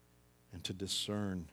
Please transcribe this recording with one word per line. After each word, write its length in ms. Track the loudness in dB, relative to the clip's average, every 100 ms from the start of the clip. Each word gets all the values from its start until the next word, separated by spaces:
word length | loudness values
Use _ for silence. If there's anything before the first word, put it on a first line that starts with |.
| -20 -20 -20 -20 -12
and 100 | -8
to 100 | -4
discern 760 | -2 0 0 2 2 2 0 -2